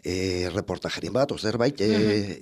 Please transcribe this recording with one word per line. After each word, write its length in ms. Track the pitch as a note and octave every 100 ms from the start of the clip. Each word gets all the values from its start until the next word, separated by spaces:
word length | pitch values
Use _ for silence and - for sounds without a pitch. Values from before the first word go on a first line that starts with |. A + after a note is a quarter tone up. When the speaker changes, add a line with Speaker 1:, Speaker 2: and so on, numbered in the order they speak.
Speaker 1:
eh, 460 | - F#2 F#2+ F2+ F2+
reportajeren 580 | F2+ F2+ F2+ F2+ - E2
bat, 180 | A#2 C#3+
o 60 | G2
zerbait, 420 | G#2 A2+ B2 C#3+
eh, 60 | G#2
Speaker 2:
Mhm. 500 | G#2 G#2+ G#2 G2 E2+